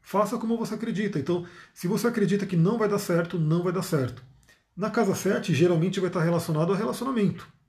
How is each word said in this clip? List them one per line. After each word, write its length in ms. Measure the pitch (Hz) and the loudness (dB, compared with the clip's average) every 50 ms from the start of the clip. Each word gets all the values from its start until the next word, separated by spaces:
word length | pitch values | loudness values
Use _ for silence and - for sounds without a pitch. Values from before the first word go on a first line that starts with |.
faça 360 | _ - - 196 214 202 247 | _ -2 0 0 2 2 0
como 200 | 226 226 226 233 | -4 -2 -2 -2
você 180 | 226 226 - - | -2 -2 -4 -4
acredita. 440 | - - 233 220 175 214 196 - 156 | -6 -4 -4 -2 -2 -2 -2 -2 -4
Então, 260 | 131 - 175 175 170 - - - - - _ | -2 0 -2 -2 -2 -8 -16 -20 -20 -20 _
se 160 | - - 175 | -8 -4 -2
você 180 | 214 208 - | -2 0 0
acredita 400 | 240 226 226 202 165 196 202 196 | 0 2 2 2 2 2 0 0
que 100 | 190 185 | 0 2
não 220 | 170 160 185 233 233 | 4 4 4 4 2
vai 100 | 220 208 | 2 0
dar 100 | 208 202 | 0 0
certo, 400 | 202 - 175 170 170 170 - 165 | 0 0 0 0 0 0 -2 -2
não 240 | 160 151 156 175 175 | 0 2 0 0 0
vai 100 | 185 175 | 0 -2
dar 100 | 190 - | -2 -2
certo. 400 | - 170 147 127 113 - - - - - _ _ _ _ _ _ _ _ | -2 0 0 0 -2 -6 -10 -18 -20 -20 _ _ _ _ _ _ _ _
Na 140 | - 185 214 | -6 -6 -2
casa 240 | 214 240 220 196 190 | 0 2 2 2 0
sete, 400 | 190 - 185 208 240 233 - 165 | 0 0 0 0 0 0 0 2
geralmente 460 | 123 170 180 180 165 160 190 190 202 | 4 4 4 4 4 2 0 0 -2
vai 80 | 185 180 | -4 -2
estar 140 | 170 185 160 | -2 0 0
relacionado 500 | 170 170 170 170 - 160 151 160 175 196 | 2 2 0 0 0 0 0 0 0 0
a 40 | |
relacionamento 720 | 185 220 247 240 - 240 269 254 233 202 175 - - - - _ _ _ | 0 0 -2 -4 -4 -4 -4 0 2 0 0 0 -2 -12 -20 _ _ _